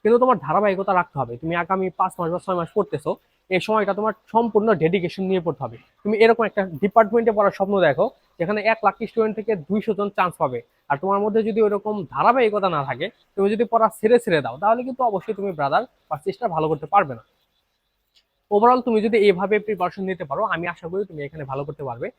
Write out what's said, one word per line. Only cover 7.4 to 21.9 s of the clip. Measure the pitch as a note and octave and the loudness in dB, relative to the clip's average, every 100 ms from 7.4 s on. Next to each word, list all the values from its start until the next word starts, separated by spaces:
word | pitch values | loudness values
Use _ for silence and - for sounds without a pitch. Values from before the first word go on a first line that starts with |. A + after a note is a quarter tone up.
| G3+ | 0
স্বপ্ন | - G3 G3+ | 0 -2 2
দেখো, | E3 C#3 A3+ _ _ - | 2 2 -2 _ _ -6
যেখানে | E3+ G#3+ | -4 0
এক | G#3 A3 | 0 2
লাখ | G3+ - A3 | 0 -2 -6
স্টুডেন্ট | - A3 G#3 | -2 -2 -2
থেকে | G#3+ G#3 | -4 -4
দুইশো | C#3+ G#3 A3+ | -2 -2 -2
জন | F#3+ G3+ | -2 -2
চান্স | G3+ F3+ - | 0 -2 0
পাবে, | D3+ A#2+ - _ _ | -2 -2 -10 _ _
আর | C#3+ | -4
তোমার | F#3+ G3 | 0 0
মধ্যে | G#3 A3 | 0 0
যদি | G#3+ G#3+ | 0 0
ওইরকম | G#3+ G3+ G#3+ G#3 D#3+ | 2 0 -4 -8 -6
ধারাবাহিকতা | C3+ F#3+ C4 A3+ G#3 F#3 | 0 2 4 2 2 0
না | D#3 | -2
থাকে, | C3+ B2 F#3 _ _ - | -4 -6 -8 _ _ -2
তুমি | G3 | -2
যদি | G#3+ | 0
পড়া | A#3 A3+ A3 | 0 2 0
ছেড়ে | - A3 A#3+ | 0 4 4
ছেড়ে | - D#3+ | 4 0
দাও, | B2 C3 | 0 -2
তাহলে | G3+ A#3 | 0 0
কিন্তু | B3+ B3+ | -2 -2
অবশ্যই | B3 F#3+ - | -2 -2 -6
তুমি | G3+ G3 | -6 -6
ব্রাদার | D#3 C#3 E3 B3 _ _ | -4 0 0 -2 _ _
বা | D3 | -6
সিস্টার | G3 F#3+ G#3 | -6 -6 -4
ভালো | D#3+ D#3 | -2 -2
করতে | D#3 D#3 | -2 0
পারবে | G3+ D#3 | 0 0
না। | A#2 _ _ _ _ _ _ _ _ _ _ _ _ _ | -8 _ _ _ _ _ _ _ _ _ _ _ _ _
Overall | G#3 A#3 B3+ | 4 4 4
তুমি | B3 A3 | 2 0
যদি | G#3+ G#3+ | 2 4
এইভাবে | G3+ F3+ G3 G#3+ | 4 2 0 -2
প্রিপারেশন | G#3+ G3+ F3+ G3+ | -2 -4 -4 -4
নিতে | F#3+ F#3 | -8 -8
পারো, | D#3 D3+ | -6 -4
আমি | G#3 F3+ F3+ | -4 -4 -6
আশা | E3 E3 | -10 -8
করি | F#3+ | -6
তুমি | G3+ D#3 | -6 -10
এখানে | C#3+ D#3+ | -12 -12
ভালো | C3+ C3+ | -8 -8
করতে | D3 D3 | -8 -10
পারবে। | C3+ | -10